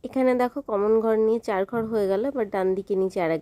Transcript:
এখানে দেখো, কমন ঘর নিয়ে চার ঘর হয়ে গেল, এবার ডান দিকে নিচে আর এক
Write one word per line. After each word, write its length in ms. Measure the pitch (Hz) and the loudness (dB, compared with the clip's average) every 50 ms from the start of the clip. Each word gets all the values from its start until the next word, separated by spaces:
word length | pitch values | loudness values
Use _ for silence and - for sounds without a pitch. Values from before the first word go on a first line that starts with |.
| - | -12
এখানে 320 | 247 - 262 262 254 247 | -6 -2 0 2 2 2
দেখো, 260 | 247 247 247 - 285 | 2 0 -2 -2 -8
কমন 380 | 269 - 220 196 202 214 220 226 | -6 -2 -2 0 2 4 2 2
ঘর 180 | 220 226 220 | 4 2 2
নিয়ে 220 | 220 220 220 226 233 | 2 4 2 2 0
চার 260 | - - 208 185 196 | -2 -2 -2 -2 -2
ঘর 200 | - 240 233 226 | -2 -2 -6 -4
হয়ে 220 | 220 226 220 202 | -2 -2 0 0
গেল, 180 | 190 196 196 226 | 0 0 0 -2
এবার 240 | 277 277 262 220 202 | -2 -2 -4 -4 -2
ডান 260 | 202 196 185 185 190 | -2 -2 0 0 0
দিকে 200 | 190 190 - 208 | -2 -2 -2 -2
নিচে 260 | 190 190 190 180 196 | -2 -2 -2 -2 -2
আর 100 | 175 160 | 0 0
এক 100 | 165 156 | 0 -2